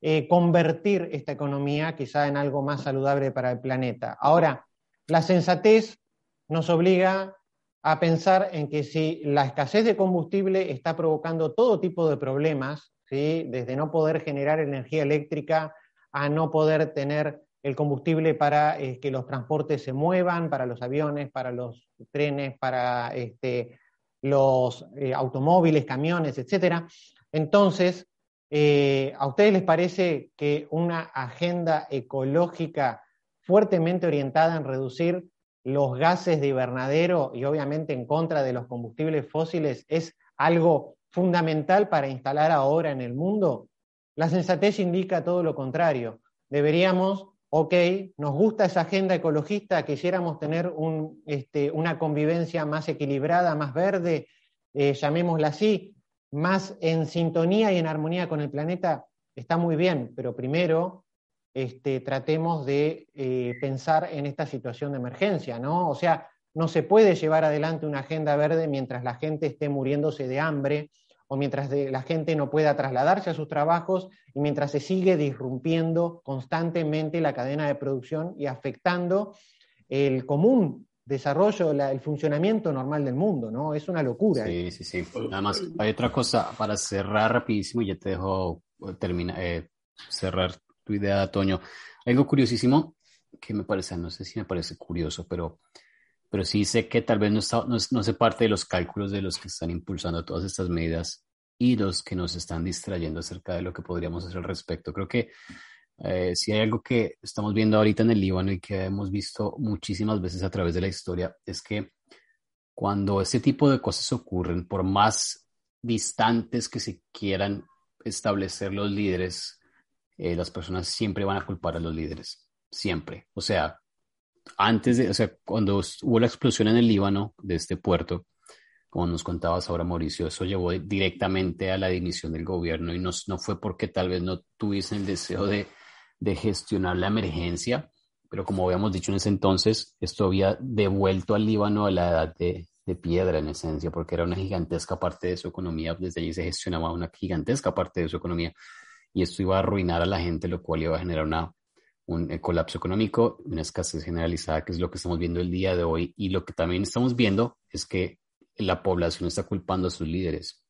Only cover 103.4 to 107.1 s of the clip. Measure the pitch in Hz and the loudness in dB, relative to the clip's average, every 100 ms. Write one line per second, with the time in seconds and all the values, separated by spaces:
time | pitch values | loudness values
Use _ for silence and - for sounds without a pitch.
103.4 | - 87 90 87 - 90 82 85 90 90 | -8 -6 -6 -10 -8 -6 -4 -6 -8 -8
104.4 | 87 90 - 82 - - 95 120 - - | -8 -8 -6 -8 -8 -8 -2 -2 -2 -8
105.4 | - - - - _ _ 92 92 90 90 | -20 -20 -20 -20 _ _ -4 -2 -2 -2
106.4 | - 107 110 110 - 123 104 | 0 2 2 0 0 0 0